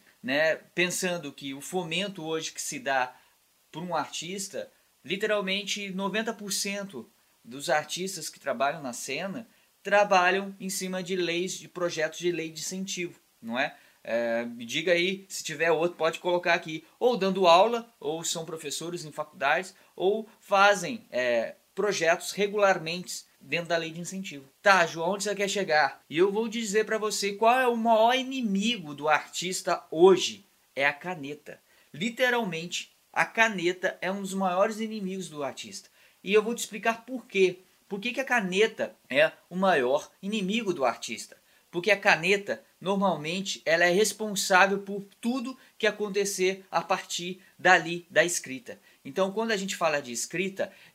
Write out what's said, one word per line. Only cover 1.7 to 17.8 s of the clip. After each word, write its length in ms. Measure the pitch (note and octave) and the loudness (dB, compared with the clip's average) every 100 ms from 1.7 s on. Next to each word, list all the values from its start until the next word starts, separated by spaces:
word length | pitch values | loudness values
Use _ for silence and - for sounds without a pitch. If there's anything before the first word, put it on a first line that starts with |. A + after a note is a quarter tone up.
| F#3 E3+ E3 G3+ G3 | -6 -4 -4 -6 -8
hoje 280 | D#3+ D#3+ D#3+ | -6 -6 -6
que 100 | - | -10
se 160 | - D3 | -10 -6
dá 340 | B2 C3+ B2+ - _ _ _ _ _ | -2 0 -2 -6 _ _ _ _ _
por 100 | D3+ | -12
um 120 | F3+ | -6
artista, 760 | D#3+ C#3+ - D#3+ G3 G3 B2 G#2 _ _ _ | -4 -4 -8 -10 -10 -8 -10 -10 _ _ _
literalmente 840 | B2+ F#3+ G#3+ G#3 F#3+ G3 G3 G#3 G3+ | -8 -4 0 -2 -2 -4 -4 -8 -6
noventa 420 | F#3 G3 G#3+ A3+ | -6 -4 -4 -4
por 200 | A3+ G3+ | -6 -6
cento 580 | - G3+ G3+ G3 B2+ - _ _ _ | -4 -4 -6 -8 -12 -16 _ _ _
dos 240 | A2+ C3 D3+ | -16 -8 -2
artistas 600 | D#3 D3+ D#3+ F#3+ F3+ D3+ | -2 -2 -6 -6 -8 -12
que 100 | - | -8
trabalham 420 | C#3 A#2+ C#3 D#3+ | -6 -2 -2 -2
na 120 | C3+ | -8
cena 560 | A#2+ - C#3 F#3+ D3 A2 _ _ _ | -10 -8 -6 -6 -10 -12 _ _ _
trabalham 720 | - G3+ G3 F#3 F3+ F#3+ G3 G3 | 4 4 6 6 6 2 -2 -8
em 100 | F#3 | -8
cima 320 | F#3+ F#3 F#3 | -6 -6 -6
de 140 | F3 F#3 | -4 -2
leis, 420 | E3+ E3+ F#3 - | -2 -2 -4 -6
de 80 | D#3+ | -10
projetos 540 | F3 F3 D#3+ D#3 - | -4 -4 -2 -4 -2
de 100 | F3 | -2
lei 180 | E3 D#3+ | -2 -6
de 120 | D#3 | -8
incentivo, 580 | - F#3+ F#3+ - F3 - _ _ | -8 -6 -6 -6 -8 -10 _ _
não 160 | A2+ A#2+ | -6 -2
é? 160 | D3 - _ _ - | -2 -6 _ _ -4
É, 360 | A2+ A#2 A#2 | -2 0 -2
me 200 | A#2+ A#2+ | -4 -8
diga 280 | A#2 C#3 D#3+ | -6 -2 2
aí, 340 | F3 F#3 F#3+ - | 2 2 -4 -8
se 140 | - | -10
tiver 300 | - D3 E3 | -8 -2 2
outro, 240 | D#3+ E3+ - | 2 2 0
pode 240 | D#3+ E3 | -2 -2
colocar 340 | F3 F3 F3 | -2 0 2
aqui. 300 | F3 E3+ D#3 - - | 0 -2 -10 -12 0
Ou 200 | A#3+ A3+ | 0 2
dando 280 | F#3+ F#3+ F3+ | 0 4 8
aula, 440 | E3+ A3+ A#3 | 8 8 2